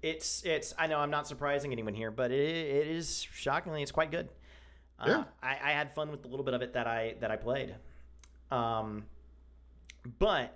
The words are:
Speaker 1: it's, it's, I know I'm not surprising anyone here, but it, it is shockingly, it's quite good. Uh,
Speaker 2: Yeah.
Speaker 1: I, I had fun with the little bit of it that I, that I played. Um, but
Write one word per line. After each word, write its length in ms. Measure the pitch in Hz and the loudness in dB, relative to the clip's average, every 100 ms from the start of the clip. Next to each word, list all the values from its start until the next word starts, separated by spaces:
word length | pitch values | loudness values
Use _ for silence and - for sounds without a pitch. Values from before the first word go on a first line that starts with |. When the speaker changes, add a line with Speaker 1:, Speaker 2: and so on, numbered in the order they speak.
Speaker 1:
it's, 400 | 156 160 - - 160 | -4 -2 -4 -2 0
it's, 280 | 147 - - | 0 0 0
I 100 | 160 | 2
know 120 | 151 | 2
I'm 120 | 147 | 2
not 160 | 147 143 | 0 -2
surprising 460 | 135 143 143 143 | -4 0 0 0
anyone 200 | 117 110 | -4 -4
here, 180 | 104 110 | -4 -4
but 200 | 110 123 | 0 2
it, 80 | 135 | 4
it 480 | 151 165 151 139 151 | 2 2 2 2 2
is 340 | 165 151 - - | 0 -2 -4 -6
shockingly, 480 | - 139 151 170 151 | -4 0 0 0 -4
it's 100 | 143 | 0
quite 180 | 156 156 | 2 2
good. 200 | 165 175 - - - - - - - | 0 -6 -12 -20 -20 -20 -20 -20 0
Uh, 60 | 165 | 4
Speaker 2:
Yeah. 160 | 302 - - | 4 2 -6
Speaker 1:
I, 160 | 127 139 | -2 0
I 100 | 143 | 2
had 220 | 147 143 | 2 0
fun 180 | 156 151 | -2 -4
with 100 | 147 | -6
the 80 | 123 | -6
little 160 | 135 135 | -2 0
bit 80 | |
of 80 | 123 | 0
it 100 | 123 | 0
that 140 | 123 117 | 0 0
I, 280 | 113 113 113 | 0 0 -2
that 100 | 110 | -2
I 60 | 107 | 0
played. 400 | 117 135 - - - - - - - - - | 0 0 -2 -8 -16 -18 -18 -20 -20 -20 -2
Um, 540 | 127 117 110 110 107 107 - - - - - - - - - 123 - | 0 2 2 0 -6 -8 -16 -20 -20 -20 -20 -20 -20 -20 -16 -14 4
but 380 | 208 160 117 | 4 6 0